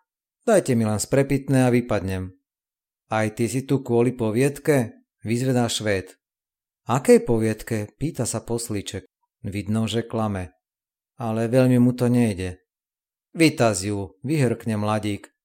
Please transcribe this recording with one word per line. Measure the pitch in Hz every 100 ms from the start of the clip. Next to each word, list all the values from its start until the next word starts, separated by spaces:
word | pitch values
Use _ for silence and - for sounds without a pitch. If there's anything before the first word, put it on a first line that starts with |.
| _ _ _ _
Dajte | - 202 -
mi | 117
len | 110 107
sprepitné | - 135 135 139 139 131
a | 127
vypadnem.“ | 123 120 104 95 95 92 - _ _ _ _ _ _ _
„Aj | 110 110
ty | - 113
si | 131
tu | 135 139 -
kvôli | 120 120
poviedke?“ | - 110 107 139 139 - 143 113 - _ _
vyzvedá | 107 120 131 123 117
Švéd. | - 107 98 - - _ _ _ _ _ _ -
„Akej | 123 135 233
poviedke?“ | - 113 110 107 - 110 104
pýta | _ 139 - 113
sa | 113
poslíček. | - 117 - 104 - 98 - _ _ _
Vidno, | 104 98 95 110 110
že | 113 113
klame. | 113 110 98 92 - _ _ _ _ _ -
Ale | 117 110 117
veľmi | 131 127 123
mu | 123 123
to | 120
nejde. | 123 117 90 92 90 _ _ _ _ _ _ _
„Vytaz | 175 160 143 117 95 101
ju,“ | 101 98 -
vyhrkne | 127 156 123 113 117 110
mladík. | 104 107 104 101 - _